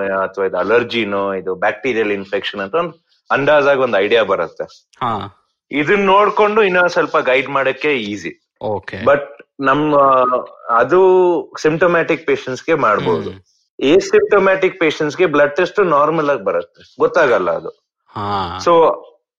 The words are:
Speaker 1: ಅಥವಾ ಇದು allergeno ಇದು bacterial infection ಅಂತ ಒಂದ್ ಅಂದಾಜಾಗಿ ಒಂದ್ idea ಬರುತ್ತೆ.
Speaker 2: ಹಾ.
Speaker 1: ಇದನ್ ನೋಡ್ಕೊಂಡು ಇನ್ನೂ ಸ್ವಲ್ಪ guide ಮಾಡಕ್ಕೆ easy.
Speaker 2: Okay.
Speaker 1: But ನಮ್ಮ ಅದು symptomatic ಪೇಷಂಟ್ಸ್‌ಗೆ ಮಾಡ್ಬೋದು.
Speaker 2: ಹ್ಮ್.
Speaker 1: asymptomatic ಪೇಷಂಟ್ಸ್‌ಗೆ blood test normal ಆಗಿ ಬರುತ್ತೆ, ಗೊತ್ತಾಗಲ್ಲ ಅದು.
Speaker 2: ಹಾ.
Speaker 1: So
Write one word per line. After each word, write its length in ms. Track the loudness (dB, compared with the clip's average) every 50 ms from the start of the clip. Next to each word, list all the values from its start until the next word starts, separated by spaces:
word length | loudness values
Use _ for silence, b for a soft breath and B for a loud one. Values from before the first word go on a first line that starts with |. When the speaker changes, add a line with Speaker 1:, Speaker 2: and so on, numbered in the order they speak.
| -4 -4 -2 -2
Speaker 1:
ಅಥವಾ 240 | -4 -4 -4 -4 -4
ಇದು 100 | -2 -2
allergeno 800 | -4 0 2 2 2 2 0 -4 -4 -4 -2 -4 -4 -4 -4 -4
ಇದು 200 | -6 -6 -8 -6
bacterial 580 | -4 -4 -4 -4 -4 -6 -4 -2 -2 -2 -2
infection 480 | -4 -6 -6 -6 -6 -6 -6 -6 -8 -8
ಅಂತ 140 | -10 -6 -4
ಒಂದ್ 200 | -4 -4 -6 -10 _ _ _ _ _ _ -4
ಅಂದಾಜಾಗಿ 500 | -4 0 2 2 2 4 4 2 2 2
ಒಂದ್ 160 | 0 0 0
idea 260 | 0 2 2 2 2
ಬರುತ್ತೆ. 420 | 2 2 0 -2 -2 -6 -8 -12 -14 -14 -14 _ _ _ _ -8
Speaker 2:
ಹಾ. 460 | -6 -6 -6 -6 -8 -12 _ _ _ _ _ _ _ -8
Speaker 1:
ಇದನ್ 360 | -4 -4 0 0 0 2 2
ನೋಡ್ಕೊಂಡು 560 | 4 4 4 4 2 2 2 0 2 2 2
ಇನ್ನೂ 260 | 2 2 2 2 0 2
ಸ್ವಲ್ಪ 280 | 0 0 -2 0 0
guide 320 | -2 0 2 0 0 0 -2
ಮಾಡಕ್ಕೆ 480 | -4 -2 -2 -2 -2 -2 -2 -2 -2
easy. 480 | -2 -4 -6 -8 -8 -10 -12 -14 _ _ _ _ -10
Speaker 2:
Okay. 340 | -8 -6 -6 -6 -8 -10 -12
Speaker 1:
But 240 | -2 2 2 2 2 0 -8 -16 -20 -20 _ _ -6
ನಮ್ಮ 360 | -2 0 0 0 0 0 2 2 4 4 4 2 2 0 -2 -4 -6 -8 -18 -18 -8 -2
ಅದು 320 | 0 0 0 2 2 4 4 4 4 4 4 2 0 -2 -4 -8 -12 -2
symptomatic 640 | -2 -2 0 2 0 2 2 0 0 -2 -4 -4 -2
ಪೇಷಂಟ್ಸ್‌ಗೆ 480 | -4 -4 -4 -4 -10 -10 -8 -2 -2 -2
ಮಾಡ್ಬೋದು. 560 | 0 2 0 0 0 0 -2 -2 -2 -4 -8
Speaker 2:
ಹ್ಮ್. 100 | -12 -14 _ _ _ _ _ _ _ -2
Speaker 1:
asymptomatic 1000 | 2 4 4 4 2 2 2 2 2 4 2 2 4 2 2 2 0 -2 -2 0
ಪೇಷಂಟ್ಸ್‌ಗೆ 460 | -2 -2 0 -2 -4 -6 -2 0 -2
blood 300 | 0 2 2 2 2 2
test 300 | -2 -2 -2 0 -2 0
normal 440 | 2 2 2 2 2 0 0 0 0
ಆಗಿ 140 | -2 -2 -2
ಬರುತ್ತೆ, 500 | -2 -2 -2 -4 _ _ _ -20 _ _ -2
ಗೊತ್ತಾಗಲ್ಲ 520 | -2 0 2 2 2 4 2 2 0 -2
ಅದು. 180 | -4 -4 -6 -12 -16 _ _ _ _ _ _ _
Speaker 2:
ಹಾ. 500 | -12 -10 -6 -6 -4 -4 -6 -6 -8 -4 0
Speaker 1:
So 300 | 2 4 6 4 4 2 -2 -10 -20 _ _ _ _ _